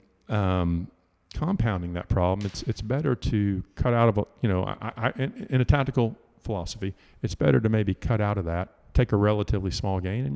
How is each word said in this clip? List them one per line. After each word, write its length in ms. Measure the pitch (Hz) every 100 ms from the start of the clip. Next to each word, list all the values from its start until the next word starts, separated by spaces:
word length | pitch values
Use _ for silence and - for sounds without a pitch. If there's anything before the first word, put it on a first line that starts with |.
| _ _ -
um, 640 | 107 95 92 87 85 90 - _ _ -
compounding 600 | - 160 196 110 95 87
that 160 | 87 -
problem, 360 | 95 90 95 98
it's, 180 | -
it's 180 | - 107
better 340 | 110 135 156 123
to 480 | - 107 101 95 - -
cut 180 | 127
out 160 | 120 117
of 80 | 104
a, 80 | - -
you 80 | 113
know, 160 | 92 98
I, 260 | - 107 -
I, 120 | 113 -
in, 320 | 131 - -
in 120 | 131
a 40 | 120
tactical 520 | 143 135 127 117 113 _ _
philosophy, 540 | - 101 87 - 98 - _ -
it's 120 | -
better 280 | - 147 131
to 80 | 110
maybe 240 | 110 104
cut 260 | - - 113
out 180 | 104 104
of 60 |
that, 500 | 82 85 95 _ -
take 200 | - 123
a 20 | 104
relatively 560 | 104 107 104 101 95
small 300 | - 101 95
gain, 240 | 92 110
and 100 | 135